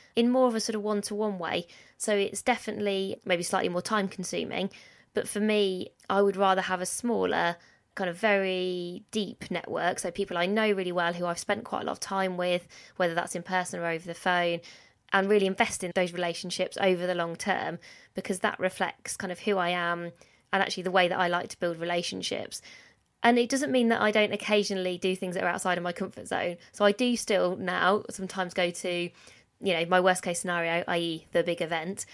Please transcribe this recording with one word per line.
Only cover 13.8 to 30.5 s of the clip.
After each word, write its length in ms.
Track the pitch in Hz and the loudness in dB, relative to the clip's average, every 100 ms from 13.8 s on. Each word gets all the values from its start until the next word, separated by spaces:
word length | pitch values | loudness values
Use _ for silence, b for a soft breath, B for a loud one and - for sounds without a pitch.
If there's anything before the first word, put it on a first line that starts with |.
or 60 | 170 | -4
over 200 | 165 175 | -4 -6
the 80 | |
phone, 460 | 170 190 180 175 170 B B B B _ | -4 2 2 2 0 B B B B _
and 160 | 196 196 | 2 4
really 180 | 208 190 | 4 4
invest 380 | 196 220 - | 2 0 -2
in 80 | 180 | -2
those 180 | 185 180 | 0 0
relationships 640 | 175 175 170 180 - 185 - | -2 -4 -4 -6 -4 -4 2
over 260 | 196 175 180 | 2 4 0
the 80 | |
long 220 | 175 170 165 | -2 -2 -4
term, 420 | 208 - 160 170 B B B | -2 -2 -4 -8 B B B
because 260 | - - 185 | -8 -6 -2
that 180 | 165 - | -2 0
reflects 580 | 185 - 180 - - - | -2 -2 -4 -6 -10 -8
kind 140 | 190 | -8
of 80 | 175 | -4
who 160 | 214 190 | -2 0
I 120 | 175 | 2
am 420 | 180 175 170 170 - b b _ | 0 -2 -2 -6 -12 b b _
and 100 | 190 | 0
actually 200 | 190 190 | 0 -2
the 60 | 180 | 2
way 180 | 185 175 | 4 4
that 100 | 185 | 4
I 100 | 175 | 2
like 200 | 175 - | 0 -4
to 100 | - | -4
build 180 | 175 160 | -4 -2
relationships. 840 | 170 175 170 185 180 - - - B B B B _ _ | -2 -2 -4 -6 -6 -6 -6 -12 B B B B _ _
And 160 | 240 240 | 4 4
it 100 | 240 | 2
doesn't 200 | 269 277 | 0 2
mean 180 | 254 233 | 2 4
that 100 | 226 | 4
I 100 | 214 | 4
don't 220 | 214 214 | 4 2
occasionally 640 | 208 - 214 202 190 185 175 | 0 2 2 2 -2 -2 0
do 160 | 190 | 0
things 200 | 185 185 | 0 -2
that 100 | 175 | -2
are 40 | 180 | -2
outside 280 | 170 185 175 | 0 0 0
of 60 | |
my 80 | 175 | -2
comfort 340 | 175 190 - - | -4 -6 -8 -6
zone. 300 | 90 175 175 b | -2 -2 -6 b
So 120 | - | 2
I 80 | 208 | 4
do 220 | 208 247 240 | 4 2 0
still 400 | - 190 180 185 | 2 2 2 0
now 460 | 180 180 175 208 - | -2 2 4 2 0
sometimes 420 | - 190 196 180 | -8 -6 -4 -4
go 160 | 190 175 | 0 -2
to, 400 | 175 185 175 175 b b b _ _ | -2 -4 -2 -4 b b b _ _
you 120 | 190 | -2
know, 100 | 165 170 | 0 4
my 140 | 185 | 6
worst 220 | 185 185 | 6 4
case 180 | 185 175 | 0 -2
scenario, 420 | 180 | -2